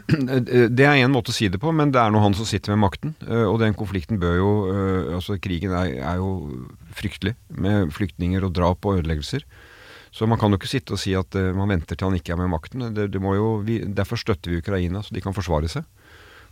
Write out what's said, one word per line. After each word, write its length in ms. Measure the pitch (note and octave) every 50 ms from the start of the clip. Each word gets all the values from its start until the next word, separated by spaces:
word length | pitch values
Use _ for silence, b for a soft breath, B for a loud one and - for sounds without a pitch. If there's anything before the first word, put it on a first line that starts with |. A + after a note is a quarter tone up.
| - -
<clears throat> 0 |
det 720 | E3+ D#3 C3 B2 C3+ C3 A#2+ - C3 B2 A#2+ A2+ B2 B2 C#3
er 140 | D3 D3 C#3
en 140 | B2 B2 C#3
måte 180 | B2 - -
å 40 | A#2
si 120 | - A2+ G2
det 120 | F2+ F#2+
på, 100 | C#3+ D#3+ E3
men 200 | D#3 D3 D3 C3
det 60 | B2
er 100 | A#2 G#2+
nå 80 | G#2+ G#2+
han 140 | G#2 G2+ F#2
som 100 | F#2 A2+
sitter 300 | - A2 F#2+ - - G#2
med 80 | G#2+ G#2
makten, 320 | F#2+ - - - D3+ D#3 - -
eh, 220 | - A2+ A#2 A2+ F#2+
og 140 | G#2 A2+ A2+
den 140 | G#2+ G2+ -
konflikten 400 | G#2+ F#2+ G2 F#2+ D#2+ - A#2 G2
bør 160 | E2+ F2 F2
jo, 160 | F2+ F#2+ G2+ G#2 G#2+ G2+ F#2 G2
eh, 420 | G2+ F#2+ F#2+ F#2 F#2 D#2 C2+ E2
altså, 240 | F#2 - - G#2 F2+
krigen 320 | - F#2+ F2+ D#2+ F2+ F#2+
er, 240 | F2+ F2 F#2 E2+ B1 C2 C2
er 160 | D2+ F2 F2+
jo 140 | F#2+ F#2+ F#2+ F2+ D2+ D2 C2+ B1+ B1+ G#1 - - - E2 F2 -
fryktelig, 380 | - G2+ - - - F#2+ A#2+ - - -
med 460 | - - F2+ F#2+ G#2 G#2 F#2+ D2+ D2
flyktninger 480 | - G#2 F2 - - F2 F2 F#2 F#2+ F#2+
og 100 | F#2+ D#2+ F2+
drap 240 | F2 F2 F#2 - -
og 140 | G2+ G2 F2+
ødeleggelser. 480 | D2+ D#2+ D#2+ D2+ C#2+ - - C#3 - B B B B B B B B B B B B B
Så 140 | B - A#2
man 140 | A2+ A2+ G#2
kan 80 | A2+ G#2
jo 60 | G2+ F#2
ikke 100 | - -
sitte 240 | - C3+ - - G2+
og 40 | G2
si 140 | - G2+ F#2
at, 220 | F#2+ F2+ - - G2
eh, 140 | F#2+ F#2 F2+
man 160 | G2 G2 G#2
venter 260 | G2 E2+ D2+ - E2+
til 120 | - F#2+ F#2+
han 80 | F#2+ E2+
ikke 160 | - - E2+
er 60 | E2+
med 80 | F2+ F#2
makten. 380 | F2 D#2+ - - - C3 B2 A2+ G#2+
Det, 180 | G#2+ G#2 G2+ G2
det 80 | G2
må 140 | F#2+ G2 G2 G2+
jo, 120 | G#2+ A2+ A2+ G#2
vi, 180 | G2+ A2 A#2 G#2+ -
derfor 320 | G2 G2+ G2+ G2 - A#2 A2+
støtter 340 | - - G#2 - - E2
vi 60 | F2 E2+
Ukraina, 460 | - G2+ G2+ F#2 F2+ E2+ F2 G2+ G#2
så 80 | - A2
de 80 | G#2+
kan 140 | - G2+ F#2 G2+
forsvare 320 | F2+ F2 D#2+ D2+ D#2 D#2+
seg. 160 | - D3 D#3+ - B B B B B B B B B B B B